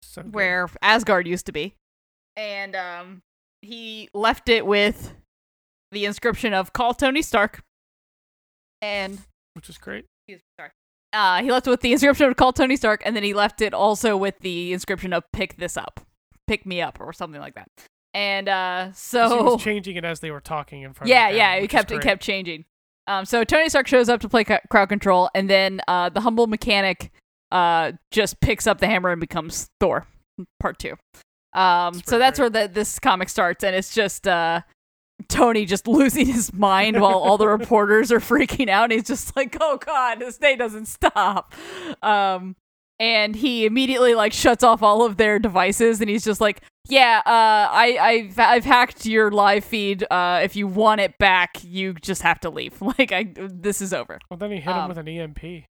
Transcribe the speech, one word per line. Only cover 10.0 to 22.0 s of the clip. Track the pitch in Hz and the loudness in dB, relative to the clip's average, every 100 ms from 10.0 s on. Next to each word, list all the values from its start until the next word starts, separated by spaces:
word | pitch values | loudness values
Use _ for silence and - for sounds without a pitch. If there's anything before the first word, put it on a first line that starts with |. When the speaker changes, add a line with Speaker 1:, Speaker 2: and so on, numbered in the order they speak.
| - _ _ | -16 _ _
Speaker 2:
Excuse | 196 | -20
me, | _ _ | _ _
sorry. | 147 _ _ _ _ | -20 _ _ _ _
Uh, | 214 196 180 | 0 2 2
he | 247 | 0
left | 254 262 | -2 0
it | |
with | 247 | 0
the | 247 | 2
inscription | 254 277 277 285 | 2 4 4 2
of | 247 | 4
"Call | 254 | 2
Tony | 254 262 262 | 2 0 0
Stark," | 226 214 - | 0 -2 -2
and | 226 | -4
then | |
he | 202 | -4
left | 202 208 - | 0 -2 -2
it | 214 | -4
also | - 202 208 226 202 | 0 0 0 0 0
with | 196 190 | -2 -6
the | 185 170 175 | -10 -8 -6
inscription | 180 - 190 185 | -8 -6 -8 -4
of | 175 - | -6 -6
"Pick | - 190 - | -8 -8 -8
this | 175 - | -10 -10
up. | - - _ _ _ _ - | -12 -18 _ _ _ _ -6
Pick | 214 190 | -6 -6
me | 180 | -8
up," | 160 - | -8 -8
or | - | -16
something | 165 175 147 | -14 -14 -14
like | 143 - | -18 -20
that. | 95 _ - _ _ | -20 _ -20 _ _
And, | 196 202 196 196 | -6 -4 -2 -2
uh, | 190 185 180 185 | -2 -2 -6 -8
Speaker 1:
'Cause | 190 - | -12 -4
he | 240 | 2
was | 233 240 233 | 2 4 2
Speaker 2:
so | 240 | 2
Speaker 1:
changing | 214 208 190 180 | 0 -6 -6 -8
it | 170 | -8
as | 165 | -8
they | 165 | -10
were | 147 | -12
talking | - 156 143 143 | -10 -10 -10 -16
in | 135 | -18
front | 135 214 | -10 2
Speaker 2:
Yeah, | 247 220 | 4 4
Speaker 1:
of | |
him, | 208 | 2
Speaker 2:
yeah, | 208 190 | 2 2
it | |
Speaker 1:
which | 196 | 0
Speaker 2:
kept, | - 202 | -2 -2
Speaker 1:
is | |
Speaker 2:
it | - | -2